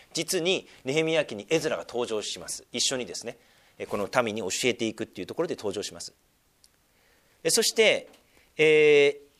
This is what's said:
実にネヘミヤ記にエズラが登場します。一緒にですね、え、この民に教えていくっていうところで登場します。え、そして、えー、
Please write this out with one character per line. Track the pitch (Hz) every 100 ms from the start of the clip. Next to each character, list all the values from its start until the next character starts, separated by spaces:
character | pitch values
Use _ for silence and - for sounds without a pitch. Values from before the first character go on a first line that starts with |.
| _
実 | - 165 185
に | 170 170 - -
ネ | 127
ヘ | 151
ミ | 160
ヤ | 160 143
記 | 107
に | -
エ | 160
ズ | 147
ラ | 92
が | 82
登 | 117 113
場 | 110
し | 98 92
ま | 78
す。 | - -
一 | 123
緒 | - 131
に | 101
で | 85
す | 113
ね、 | - _ _ _ -
え、 | 101
こ | 104
の | 95 131
民 | 117 107
に |
教 | 95 - 127
え | 110
て | 113
い |
く | - 110
っ |
て | -
い |
う | 87
と |
こ | 113
ろ | 175
で | 127
登 | 104
場 | 95
し | 92
ま | 87
す。 | - - _ _ _ _ _ _ _ _ _ _ _ _
え、 | 160
そ | 226
し | 214
て、 | - 214 117 - _ _ _ _ -
え | 156 151 151 147 143 143
ー、 | -